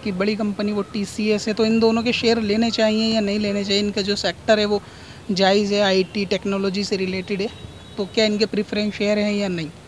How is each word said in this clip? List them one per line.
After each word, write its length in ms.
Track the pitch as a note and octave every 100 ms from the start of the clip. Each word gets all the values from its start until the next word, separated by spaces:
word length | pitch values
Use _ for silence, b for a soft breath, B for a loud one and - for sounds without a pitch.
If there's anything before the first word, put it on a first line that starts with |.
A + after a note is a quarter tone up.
की 80 | G#3+
बड़ी 240 | F#3 G3+ G#3+
कंपनी 360 | G#3+ G3+ G#3
वो 100 | G#3
टीसीएस 640 | G3+ G#3+ G3 - G#3+ G#3+ G#3+
है। 60 |
तो 100 | G#3+
इन 160 | A3 A3+
दोनों 220 | A3+ A3+
के 100 | A#3
share 280 | - A#3 A#3
लेने 300 | G#3+ G#3+ A#3
चाहिए 440 | - A3 G#3+ A3+
या 60 | A3
नहीं 180 | G3+ G#3
लेने 260 | G#3 G3+
चाहिए, 180 | G3+ G3+
इनका 200 | G#3 G#3
जो 140 | G3 G3+
sector 420 | F#3+ E3+ - G#3+
है 60 |
वो 180 | G#3 G3+ B B B B -
Jais 440 | F#3 F#3+ G3+ G3+
है, 60 | G3+
आईटी 440 | G3+ F#3+ F#3 G#3+
टेक्नोलॉजी 600 | G3 F#3+ G3 G3 G3 F#3+
से 120 | G3 G3
related 460 | F#3 F#3+ F3+ G3
है, 60 | G#3+ - - - - -
तो 80 |
क्या 200 | F#3+ -
इनके 220 | A3 G#3 A3
preference 480 | F#3 G#3 G#3 G#3+
share 240 | - G#3 G#3
हैं 140 | G#3
या 160 | G#3 G3+
नहीं? 220 | F3 D#3 -